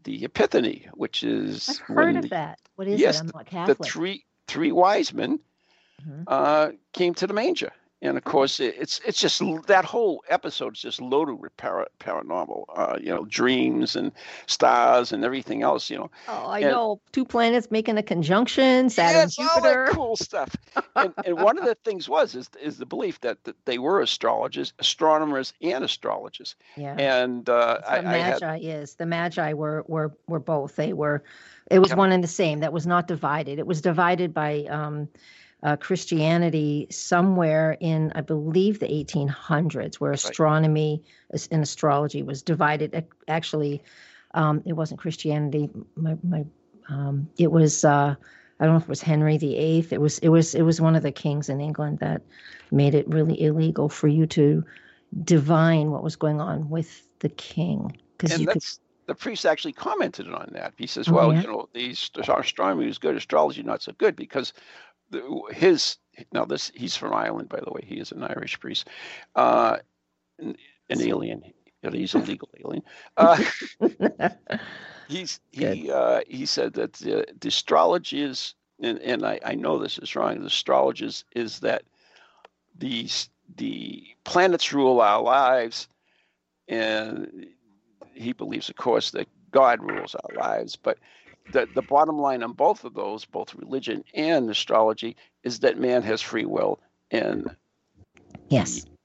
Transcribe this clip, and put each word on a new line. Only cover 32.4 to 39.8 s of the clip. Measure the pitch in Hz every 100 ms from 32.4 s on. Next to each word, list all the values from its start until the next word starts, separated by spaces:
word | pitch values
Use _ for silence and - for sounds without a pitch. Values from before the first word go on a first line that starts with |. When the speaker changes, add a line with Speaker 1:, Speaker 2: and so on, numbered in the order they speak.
| 165 151
Speaker 2:
That | 151
was | 165 165
not | 175 175
divided. | 160 143 151 147 143
It | 160
was | 160
divided | 180 165 175 180 175
by, | 160 151 147 147
um, | 151 151 151 147 - - - _ _
uh, | 151 147
Christianity | - 180 - 165 156 170 170 156 151 147 -
somewhere | - - 175 190 180 160 156 160 156
in, | 165 156 156 160
I |
believe, | 139 156 156 170 196 202
the | -
eighteen | 151 151 - 143
hundreds, | 139 - 151 160 143